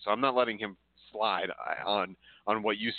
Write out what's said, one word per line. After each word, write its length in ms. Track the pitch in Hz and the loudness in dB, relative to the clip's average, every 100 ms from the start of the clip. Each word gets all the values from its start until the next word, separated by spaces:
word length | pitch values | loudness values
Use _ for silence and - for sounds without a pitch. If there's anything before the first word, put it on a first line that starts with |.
So 60 | 104 | -2
I'm 100 | 110 | 0
not 140 | 135 | 2
letting 240 | 127 120 104 | 2 2 0
him 180 | 107 92 _ _ - | -6 -10 _ _ -12
slide, 360 | 107 107 92 92 | -2 0 2 -2
uh, 380 | - 71 78 82 | -4 -6 -4 0
on, 280 | 104 92 92 - - 101 | 0 0 -6 -20 -8 -2
on 160 | 110 | 0
what 160 | 107 104 | 0 0
you 140 | 113 | -2